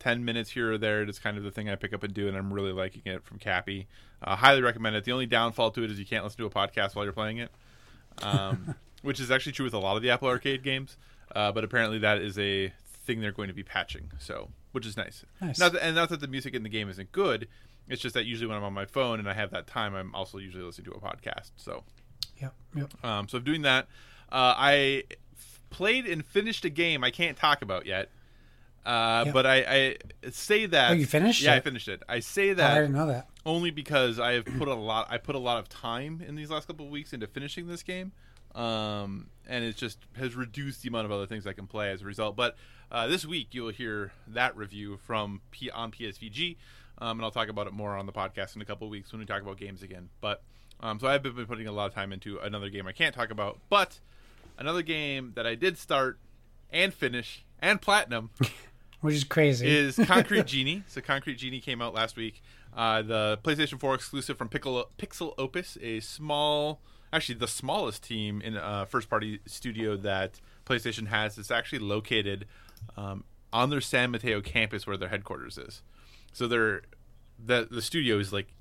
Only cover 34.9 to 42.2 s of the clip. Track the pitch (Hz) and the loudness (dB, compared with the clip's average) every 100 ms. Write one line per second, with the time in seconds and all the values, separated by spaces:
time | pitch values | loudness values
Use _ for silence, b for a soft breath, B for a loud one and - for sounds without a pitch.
34.9 | 110 - 120 - 143 123 117 95 - 117 | 0 0 -4 -4 -4 0 -2 -2 -10 -6
35.9 | 120 147 165 175 151 151 151 - 151 143 | -6 -6 -10 -10 -10 -6 -6 -6 -12 -10
36.9 | 143 143 127 104 - 143 - 170 170 - | -10 -10 -10 -8 -8 -8 -8 -10 -10 -8
37.9 | 185 190 - b b b - 117 110 107 | -8 -8 -14 b b b -4 -2 0 -2
38.9 | 104 101 98 - - - 123 117 107 120 | -4 -6 -8 -12 -18 -8 -6 -4 -4 -8
39.9 | - - 120 131 120 123 107 139 - 127 | -8 -16 -6 -6 -4 -8 -6 -8 -6 -4
40.9 | 117 107 101 98 110 98 95 98 107 101 | -2 0 -2 -2 -6 -8 -8 -8 -4 -4
41.9 | 95 98 101 | -4 -6 -4